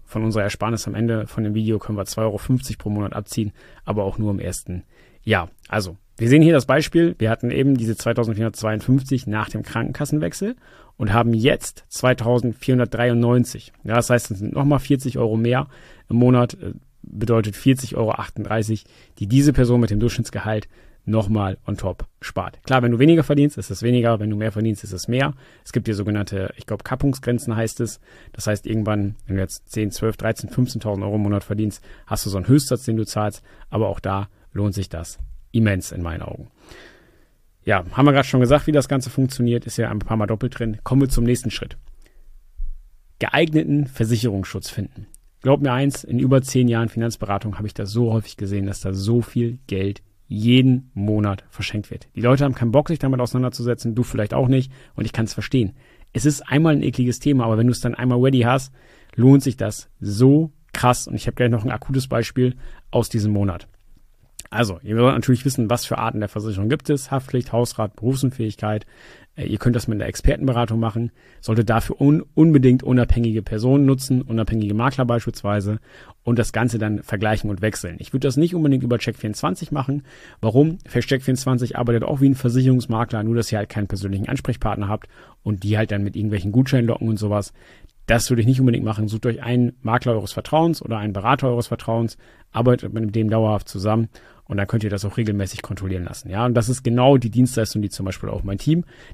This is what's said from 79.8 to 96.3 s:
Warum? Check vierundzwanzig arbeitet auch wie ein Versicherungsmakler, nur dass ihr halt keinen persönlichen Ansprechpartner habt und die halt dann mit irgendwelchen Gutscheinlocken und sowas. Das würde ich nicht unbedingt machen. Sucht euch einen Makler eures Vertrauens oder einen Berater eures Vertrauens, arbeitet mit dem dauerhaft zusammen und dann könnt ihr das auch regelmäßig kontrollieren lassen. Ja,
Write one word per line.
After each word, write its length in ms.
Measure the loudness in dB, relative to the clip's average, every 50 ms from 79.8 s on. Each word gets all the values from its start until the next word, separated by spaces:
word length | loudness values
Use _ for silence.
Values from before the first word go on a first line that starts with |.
| -2 -2 -4 -4 -6 -10 -18 -20 -20 -20 -10 _
Warum? 380 | -2 2 4 6 4 4 2 -4 -8
Check 360 | -4 -2 -2 0 0 -2 -2 0
vierundzwanzig 540 | -2 -2 0 0 0 0 0 0 -2 -4
arbeitet 280 | -2 0 2 2 0 0
auch 160 | -2 0 4
wie 80 | 4 4
ein 60 | 4
Versicherungsmakler, 880 | 2 0 0 2 4 4 4 4 4 2 0 -2 -2 -2 -2 -2 -2 -2
nur 120 | 0 0
dass 160 | 0 0 0
ihr 60 | -2
halt 100 | -2 -2
keinen 200 | -4 -4 -4 -4
persönlichen 420 | -4 -4 -4 -4 -4 -4 -4 -4 -4
Ansprechpartner 580 | -4 -4 -2 -4 -4 -2 -2 -2 -2 -2 -2
habt 220 | -2 -4 -4 -6 -12 -20 -20 -20 -20 -20 _ -6
und 200 | -4 -4 -2 -2
die 140 | 0 0
halt 140 | 0 0 0
dann 140 | -2 -2 -2
mit 100 | -4 -4
irgendwelchen 380 | -4 -2 -2 -2 -2 -2 0 2
Gutscheinlocken 560 | 2 2 4 2 2 2 2 0 -2 -2 -2
und 80 | -2
sowas. 340 | -2 -2 -2 -2 -2 -4 -6 -12 -20 -20 -20 -20 -20 -20 -20 _ -6 -2
Das 240 | 0 0 2 2 2
würde 140 | 2 4 4
ich 40 |
nicht 140 | 4 4 4
unbedingt 240 | 4 2 2 2 0
machen. 240 | -2 -2 -2 -2 -4
Sucht 160 | -4 -4 -4
euch 180 | -4 -4 -4 -4
einen 300 | -2 0 2 2 0 -2 _
Makler 320 | -4 -2 -2 0 0 0 -2
eures 180 | -2 -4 -6
Vertrauens 500 | -8 -10 -4 0 2 2 2 2 0 -2
oder 180 | -6 -6 -6 -4
einen 120 | -4 -4
Berater 380 | -4 -2 0 0 2 2 2 0
eures 180 | 0 0 -2
Vertrauens, 500 | -4 -6 -6 -4 -2 -2 0 -2 -2 -4 -10 -20 -20 _ _ _ _ -2
arbeitet 400 | 2 4 4 2 2 0 -6 -6
mit 200 | -4 -4 -2 -2
dem 160 | 0 0 2
dauerhaft 380 | 2 2 2 2 0 -2 -4
zusammen 400 | -8 -8 -4 -2 0 2 0 0 -2 -6 -14 -20 -20 -20 _ _
und 100 | -6 -4
dann 120 | -4 -2
könnt 180 | -2 -2 -2 -2
ihr 40 | -2
das 140 | -4 -4 -6
auch 140 | -4 -4
regelmäßig 440 | -2 -2 -2 -2 -2 -4 -4 -8 -10
kontrollieren 440 | -10 -10 -10 -8 -6 -6 -6 -6 -6
lassen. 240 | -8 -10 -12 -12
Ja, 160 | -8